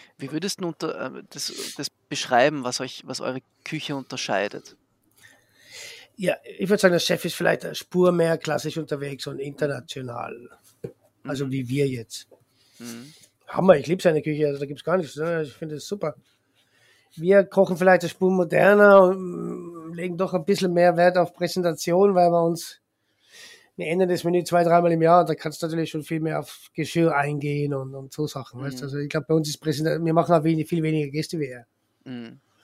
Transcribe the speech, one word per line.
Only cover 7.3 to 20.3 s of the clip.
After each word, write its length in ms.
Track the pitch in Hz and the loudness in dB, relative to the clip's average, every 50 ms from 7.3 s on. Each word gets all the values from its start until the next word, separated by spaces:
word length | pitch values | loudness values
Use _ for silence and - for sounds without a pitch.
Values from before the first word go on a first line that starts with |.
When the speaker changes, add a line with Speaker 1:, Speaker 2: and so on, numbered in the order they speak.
| - | -6
Speaker 2:
vielleicht 280 | - 170 165 165 - - | -2 0 0 0 -2 -4
eine 120 | 170 - | -10 -12
Spur 360 | - - _ - 180 180 180 | -12 -14 _ 0 4 4 4
mehr 260 | 180 175 165 165 165 | 4 4 2 0 0
klassisch 400 | 160 - 156 147 147 - 156 - | -2 -2 -4 -4 -4 -4 -6 -8
unterwegs 500 | 160 156 - 151 139 143 143 139 127 - | -8 -8 -6 -8 -8 -8 -10 -10 -12 -12
und 120 | 147 135 131 | -12 -10 -10
international. 1120 | 139 147 139 - 151 143 135 123 - - - 135 127 123 117 120 - - - 120 120 123 - _ _ _ _ _ - - - _ _ _ _ _ _ | -10 -12 -6 -4 -4 -4 -4 -8 -12 -14 -14 -12 -12 -10 -10 -10 -12 -12 -12 -16 -18 -20 -20 _ _ _ _ _ -16 -16 -16 _ _ _ _ _ _
Also 220 | 139 139 131 143 | -8 -6 -6 -4
Speaker 1:
Mhm. 60 | 131 | -4
Speaker 2:
wie 180 | 135 135 127 120 | -4 -6 -4 -4
wir 180 | 131 143 143 | -2 0 0
jetzt. 400 | 139 127 120 113 - - - - _ - _ _ _ _ _ _ _ _ _ | 0 -2 -6 -10 -14 -16 -18 -18 _ -20 _ _ _ _ _ _ _ _ _
Speaker 1:
Mhm. 340 | 117 120 117 117 127 147 - _ _ _ _ _ _ | -16 -16 -16 -16 -18 -20 -20 _ _ _ _ _ _
Speaker 2:
Hammer, 300 | - - - 175 190 170 | -6 -4 2 4 6 4
ich 100 | 147 131 | 4 4
lieb 140 | 139 190 190 | -2 -4 0
seine 200 | - 180 156 151 | 0 0 0 2
Küche, 260 | 151 156 151 147 151 | -2 -4 -2 -2 -2
also 120 | 147 143 139 | -2 -2 -4
da 60 | 143 | -8
gibt's 180 | 135 147 127 - | -10 -10 -10 -4
gar 140 | 165 175 | -2 -2
nichts, 180 | 190 165 120 - | -2 -2 -6 -8
ne? 280 | 143 156 170 170 160 156 | -8 -6 -4 -4 -4 -6
Ich 100 | 135 - | -8 -10
finde 220 | - 165 156 151 | -14 -12 -12 -12
es 120 | 139 - | -12 -10
super. 280 | - 202 202 - 151 143 - _ _ _ _ _ _ _ _ _ _ _ _ _ _ _ _ _ _ _ | -12 -10 -8 -8 -8 -10 -12 _ _ _ _ _ _ _ _ _ _ _ _ _ _ _ _ _ _ _
Wir 280 | 165 160 180 196 202 190 | -6 2 6 6 6 6
kochen 320 | 196 - 196 190 165 185 | 4 2 2 2 2 2
vielleicht 240 | 156 185 190 185 170 170 | 2 4 6 6 4 4
eine 60 | 160 | -2
Spur 220 | - - 190 185 | -4 0 0 2
moderner 720 | 185 185 175 165 170 156 170 190 208 208 208 202 202 196 185 | 2 2 0 2 2 4 6 6 8 8 10 10 10 10 10
und, 840 | 180 190 190 185 175 175 170 170 175 180 180 175 170 170 165 160 165 | 8 4 0 -6 -8 -8 -8 -8 -8 -8 -10 -12 -14 -14 -14 -14 -12
mm, 20 | 175 | -10
legen 240 | 170 185 185 170 | -8 -8 -8 -4
doch 160 | 165 190 - | -4 -4 -2